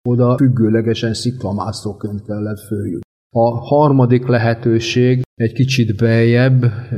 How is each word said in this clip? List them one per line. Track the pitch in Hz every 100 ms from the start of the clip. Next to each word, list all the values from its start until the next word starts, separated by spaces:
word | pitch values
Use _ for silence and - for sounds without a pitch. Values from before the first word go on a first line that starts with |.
| 123
oda | 120 123 127
függőlegesen | 135 107 107 113 113 110 117
sziklamászóként | 110 120 127 98 101 95 98 107 98 107 104
kellett | - 104 104 104
följutni. | - 104 101 82 - _ _ 117
A | 117 120
harmadik | - 143 151 135 120 123 127
lehetőség | 123 117 113 123 113 117 123 123 127 127
egy | - 113
kicsit | - 131 131 110 98
beljebb, | 117 113 117 120 131 131 120 104 -